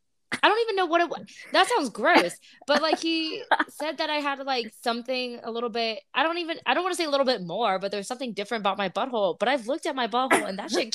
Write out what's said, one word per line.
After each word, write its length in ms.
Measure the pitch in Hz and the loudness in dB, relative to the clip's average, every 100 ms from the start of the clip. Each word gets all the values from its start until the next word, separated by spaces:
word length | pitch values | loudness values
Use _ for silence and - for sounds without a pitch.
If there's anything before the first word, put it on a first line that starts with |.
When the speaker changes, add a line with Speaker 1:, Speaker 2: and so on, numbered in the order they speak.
| _ _ - - | _ _ -10 2
Speaker 1:
I 60 | 311 | 4
don't 140 | 427 | 4
even 140 | 453 392 | 2 2
know 80 | 359 | 2
what 140 | 339 | 4
it 80 | 339 | 2
was. 120 | - - - - | -2 -12 -18 -2
That 160 | 302 381 | 4 4
sounds 220 | 480 269 | 4 0
gross. 460 | - 269 349 175 - - - - | 0 4 6 4 -4 -20 -14 0
But, 160 | 294 | 2
like, 160 | 320 - | 2 -2
he 440 | 330 320 320 294 - - | -2 -2 -2 -6 0 0
Speaker 2:
<laughs> 120 | 311 | 0
Speaker 1:
said 280 | - 302 311 | -4 -6 -4
that 100 | 311 | -2
I 60 | 302 | -2
had, 240 | 285 277 269 | -2 -4 -4
like, 280 | 262 226 - | -4 -4 -6
something 580 | 240 233 240 254 247 240 | -4 -4 -2 -4 -4 -8
a 80 | - | -8
little 180 | 226 240 | -6 -4
bit, 300 | 226 226 214 - | -2 -4 -4 -6
I 100 | - | 0
don't 160 | 311 339 | 0 0
even, 180 | 330 330 - | -6 -6 0
I 80 | |
don't 80 | 277 | 0
wanna 120 | 359 359 | 0 -2
say 80 | |
a 60 | 320 | 0
little 160 | 277 262 | 0 2
bit 180 | 240 | 0
more, 340 | 175 185 233 190 | -2 -2 0 0
but 140 | 196 | -2
there's 160 | 202 196 | -6 -6
something 260 | 247 262 | -8 -8
different 280 | 196 196 233 | -6 -4 -2
about 140 | 202 196 | 0 0
my 100 | 190 | -2
butthole. 480 | 196 254 240 196 160 | -2 -2 0 0 2
But 100 | 220 | 2
I've 200 | 285 214 | 0 0
looked 180 | 311 339 | -4 -2
at 100 | 269 | -2
my 120 | 233 | 0
butthole 400 | 240 262 - 202 | 0 2 2 0
and 100 | 190 | -6
that 140 | 220 | -4
shit 200 | 277 240 | -4 -4